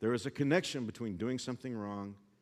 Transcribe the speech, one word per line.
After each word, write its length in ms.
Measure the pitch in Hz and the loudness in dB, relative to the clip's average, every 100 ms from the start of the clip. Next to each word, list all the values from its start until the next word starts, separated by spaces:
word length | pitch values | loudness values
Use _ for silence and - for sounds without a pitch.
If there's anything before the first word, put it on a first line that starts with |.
There 120 | 110 | 2
is 140 | 120 131 | 2 0
a 40 | |
connection 540 | - 143 170 - 143 | 2 4 4 4 -2
between 320 | 113 - 117 90 | -4 -4 -4 -2
doing 220 | 113 127 | -2 -2
something 360 | - 123 131 | -4 -6 -6
wrong 420 | 113 104 101 101 101 _ _ | -4 -4 -4 -6 -10 _ _